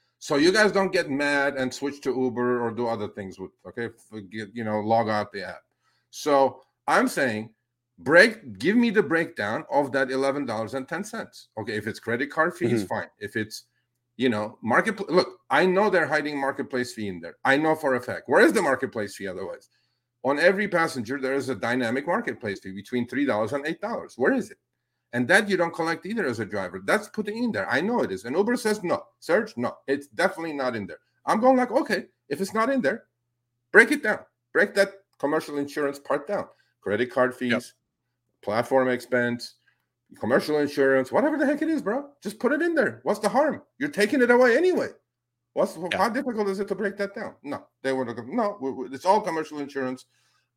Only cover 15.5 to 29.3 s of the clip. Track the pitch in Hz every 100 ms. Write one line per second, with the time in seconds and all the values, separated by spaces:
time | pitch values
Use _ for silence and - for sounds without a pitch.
15.5 | 139 185 185 208 185 147 151 147 143 139
16.5 | 139 123 127 123 - 104 87 80 - 131
17.5 | 139 160 156 143 123 120 90 - 151 320
18.5 | 208 160 131 120 113 101 - 98 92 92
19.5 | - _ _ _ _ _ _ 131 143 175
20.5 | 196 208 170 165 135 110 139 131 135 127
21.5 | 104 117 127 117 127 147 208 170 110 110
22.5 | 95 98 95 - 123 120 123 139 107 110
23.5 | 139 147 170 208 220 82 - 139 262 -
24.5 | - _ _ _ _ _ 120 123 190 208
25.5 | 175 165 170 165 160 180 233 151 113 98
26.5 | 101 92 92 98 208 214 - 214 220 240
27.5 | 104 95 123 196 240 113 95 117 156 208
28.5 | 240 220 208 175 143 - _ -